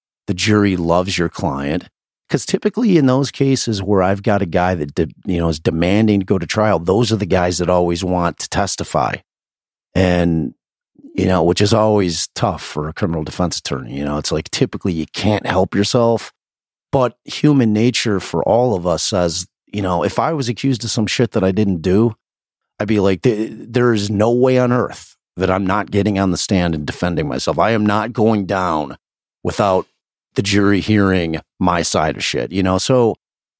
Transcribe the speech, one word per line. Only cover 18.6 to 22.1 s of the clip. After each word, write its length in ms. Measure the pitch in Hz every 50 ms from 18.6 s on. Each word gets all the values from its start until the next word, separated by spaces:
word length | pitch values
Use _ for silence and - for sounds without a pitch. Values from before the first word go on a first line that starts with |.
| 127 127 104
of 140 | 90 85
us 160 | 90 82 78 -
says, 420 | - 107 92 87 85 80 87 87 - _ _ _ _
you 120 | - 101 95
know, 200 | 92 90 85 82
if 140 | 98 -
I 160 | - 113 151 165
was 160 | 147 127 117
accused 340 | 113 - - 135 131 107 117
of 60 | 110
some 160 | - 113 107
shit 280 | - - - 117 - -
that 100 | 110 92
I 80 | 95
didn't 320 | 92 107 107 98 92 82 78
do, 320 | 92 92 104 117 117